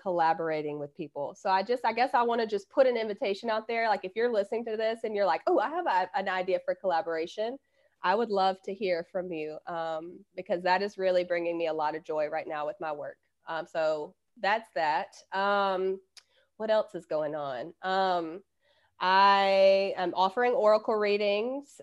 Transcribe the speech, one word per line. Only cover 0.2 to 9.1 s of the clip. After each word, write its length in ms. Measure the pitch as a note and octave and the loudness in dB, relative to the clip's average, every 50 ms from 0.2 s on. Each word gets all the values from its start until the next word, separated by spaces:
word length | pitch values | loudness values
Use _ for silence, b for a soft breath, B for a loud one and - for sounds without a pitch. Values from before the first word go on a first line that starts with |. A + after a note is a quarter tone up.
| D#3+ D#3+ D#3+ E3 E3 D#3+ D#3 D#3 D3+ D3 D3 D3 | 2 2 2 0 -2 -4 -2 -4 -4 -6 -6 -8
with 180 | D3 C#3+ _ | -10 -12 _
people. 380 | - D#3 C#3+ - C#3+ C#3+ B2+ G3 | -12 -12 -10 -8 -8 -8 -8 -10
So 140 | - - G3 | -6 -2 0
I 140 | F#3+ F#3+ G3 | 0 0 0
just, 200 | A3+ B3 B3 B3 | 0 -4 -2 -2
I 80 | A3+ | -4
guess 180 | A3+ A#3 B3 C#4 - | 0 0 0 2 2
I 80 | A#3+ | 0
wanna 240 | A#3+ A#3 A#3 A#3+ A3+ | 2 2 0 0 -2
just 240 | G#3 G#3+ G3 - _ | -2 -2 -6 -6 _
put 160 | - D4 C4 | 2 4 4
an 100 | B3+ A#3+ | 4 4
invitation 540 | A3+ A3+ G#3+ G3+ G3+ C4 G3 G3+ - A#3 A#3 | 0 -2 -4 -4 -4 -2 -4 -4 -4 -2 -2
out 160 | G#3+ A3 A3+ | -2 -2 -2
there. 220 | - A#3 A3+ A3+ A3 | -4 -2 0 2 0
Like, 160 | G3+ F#3+ F#3 | 0 0 -2
if 80 | F#3 - | -6 -2
you're 180 | A3 A#3 B3 | 0 0 0
listening 320 | A#3 G3+ G3+ - A#3 A3 A#3 | 2 0 0 0 -2 -4 -4
to 100 | A#3 A3 | -4 -4
this 240 | A3 A3 A3 A#3 A#3 | -2 -2 -2 -2 -4
and 120 | - G#3+ G#3+ | -6 -4 0
you're 120 | G3+ G3+ | 0 2
like, 160 | F3+ E3 E3 - F4 | 2 0 0 0 2
"Oh, 100 | F#4 - | 2 2
I 100 | G#3+ C4+ | 2 0
have 180 | D#4 F4+ F4 | -4 -4 -2
a, 220 | C#4+ G3 F#3 F#3 F3+ - | 0 0 0 0 0 -4
an 120 | G3 G3 G3 | -4 -4 -2
idea 320 | F#3 F#3 F3+ F#3+ F3+ F3+ - | -2 -2 -2 0 -2 -2 -2
for 120 | - F3+ | -4 -6
collaboration," 840 | - - F#3+ E3+ E3 E3 E3 E3 D#3+ E3 F3 - G#3+ G#3+ A#3 C4+ - _ _ _ _ _ _ _ - - | -2 -2 0 0 0 -2 -2 -4 -4 -4 -6 -4 -4 -4 -4 -6 -10 _ _ _ _ _ _ _ -2 0
I 100 | F3+ G3 | 2 2
would 160 | A3+ A#3 A3 | 2 2 0
love 260 | G3+ F#3+ F#3+ F#3+ F#3+ F#3+ - | 2 2 2 2 0 -2 -6
to 100 | G3+ G3 | -10 -8
hear 300 | - - F3+ F3 E3 F3+ _ | -4 -2 -2 0 -2 -2 _